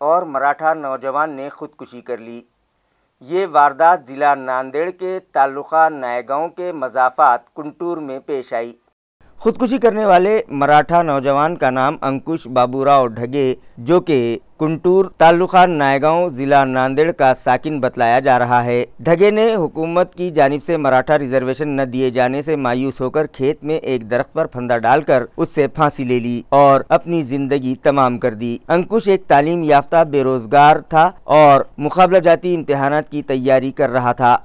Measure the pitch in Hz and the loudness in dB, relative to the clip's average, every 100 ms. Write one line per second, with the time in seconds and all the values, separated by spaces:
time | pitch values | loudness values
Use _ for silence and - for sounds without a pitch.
0 | 147 175 170 135 139 143 160 160 143 131 | 0 0 -2 -2 -2 -2 -2 -4 -6 -6
1 | 135 139 156 135 139 - 147 _ 123 120 | -6 -4 -4 -6 -14 -14 -18 _ -20 -18
2 | 117 113 113 117 - _ _ _ _ _ | -12 -12 -12 -20 -20 _ _ _ _ _
3 | _ _ 127 180 190 147 143 135 165 175 | _ _ -8 -6 -2 2 2 4 2 2
4 | 123 135 147 139 131 127 131 143 175 180 | -4 -2 0 0 -2 -6 -4 -6 -6 -8
5 | 185 185 - 147 139 139 139 160 160 147 | -10 -10 -6 -2 -2 -4 -4 0 0 0
6 | 123 123 120 139 165 170 180 160 127 123 | -6 -8 -6 -6 -6 -8 -10 -8 -6 -2
7 | 127 - 143 120 - - 151 - 175 165 | -2 2 2 2 -4 -16 -16 -10 -8 -8
8 | 143 131 143 139 120 117 117 117 _ _ | -10 -12 -8 -8 -6 -8 -8 -14 _ _
9 | _ _ _ - 220 - 240 247 226 214 | _ _ _ -6 -4 -2 -4 0 0 2
10 | 214 180 190 214 - 139 143 151 147 170 | 2 4 4 0 -2 -2 2 4 4 0
11 | 165 139 135 139 156 165 135 131 135 156 | 2 0 0 0 0 0 -2 0 -2 -2
12 | 139 135 156 160 - 127 123 135 135 139 | -6 -6 -6 -8 -4 0 0 0 4 4
13 | 123 107 123 143 131 123 - - 120 180 | 2 -4 -6 -2 -2 -4 -10 -12 0 0
14 | 180 135 117 117 - - 160 160 180 190 | 2 0 0 -4 -10 -6 -4 -2 2 2
15 | 185 - 165 170 180 185 180 156 139 139 | 0 4 4 4 4 4 4 4 0 2
16 | 151 165 180 127 139 139 131 127 131 135 | 2 0 -2 -4 2 2 2 0 0 0
17 | 160 - 135 127 135 131 156 151 123 123 | 0 2 0 2 0 -2 -2 -4 -4 0
18 | 117 127 135 123 120 123 120 120 - - | 2 2 2 2 2 0 0 -2 -4 -6
19 | 117 170 202 214 220 220 151 160 165 175 | -2 2 2 4 0 0 -2 -4 -4 -2
20 | 180 170 180 151 139 147 156 165 139 127 | -2 -4 -4 0 0 0 -4 -2 0 0
21 | 127 151 135 131 127 131 151 139 131 123 | 2 -2 0 -2 -2 -4 -4 -4 -4 -2
22 | 131 123 127 139 147 151 131 127 135 - | -2 0 -2 -2 -4 -4 -2 -2 -4 -6
23 | 127 151 151 - 135 156 147 156 - 127 | -4 -4 -4 -4 -4 -4 -6 -6 -4 -6
24 | 107 120 135 160 160 123 123 117 113 143 | -4 -4 -4 -6 -6 -6 -4 -2 2 0
25 | 156 131 - - 165 151 139 - 147 - | 2 0 -2 -6 -4 -2 -2 0 -2 -2
26 | 123 123 120 120 - 139 139 135 - 160 | -2 -2 -2 -6 0 4 4 4 0 -2
27 | 165 170 127 139 135 143 127 127 147 139 | -2 -4 -4 -6 -2 -2 -4 -2 0 2
28 | 127 120 127 107 120 120 - 170 170 220 | 0 0 -4 -4 -6 -8 -2 -2 0 -2
29 | 202 190 - 143 151 175 156 143 139 170 | 0 0 2 2 2 -2 2 2 2 0
30 | 160 139 131 131 110 143 147 156 - 160 | 0 0 0 -2 0 4 4 4 0 2
31 | 175 - - 151 147 135 - - 147 180 | 2 -2 2 4 6 6 2 -6 -4 2
32 | 180 185 170 165 180 170 143 139 139 151 | 4 4 4 2 0 -4 -2 -2 0 -2
33 | 156 147 143 131 127 131 135 139 135 123 | -4 -8 -6 -2 2 2 0 -2 -2 0
34 | 120 123 123 120 | -2 0 2 2